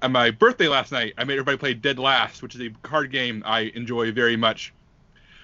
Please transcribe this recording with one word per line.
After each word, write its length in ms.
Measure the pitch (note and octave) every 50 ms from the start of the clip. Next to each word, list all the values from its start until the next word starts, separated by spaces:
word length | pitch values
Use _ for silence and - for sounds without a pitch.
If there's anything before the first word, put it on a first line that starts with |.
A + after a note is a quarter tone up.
on 100 | C3 C3
my 200 | B2+ B2 A#2+ A#2
birthday 360 | A2+ A#2 G#3 A#3+ B3 - F#3+
last 240 | D3+ C#3+ C3 A2+ -
night, 220 | C#3 B2 A#2 G#2+ - -
I 40 | A#2+
made 80 | C#3 C#3
everybody 240 | C#3 C3 C#3 C3+
play 180 | - C#3+ C3+ B2
Dead 240 | A2+ A2 C#3+ C#3 B2+
Last, 420 | C3 C3+ C3 A#2+ A2 G2+ - -
which 140 | C3 B2 -
is 60 | A#2+
a 100 | B2 A#2 G#2+ -
card 300 | - - D3+ D3+ C#3+ B2+
game 320 | C3 C3 B2+ A#2+ A2 G#2+ G2+
I 260 | A2 A2 A2+ A2 A2 -
enjoy 360 | A#2 A#2+ A#2 B2 A#2 A2+ A2+
very 240 | G#2+ B2+ A#2+ A#2 A#2
much, 380 | A2+ A#2 A2+ G#2+ - - - - _ _ _ _ _ _ _ _ _ _ _ - -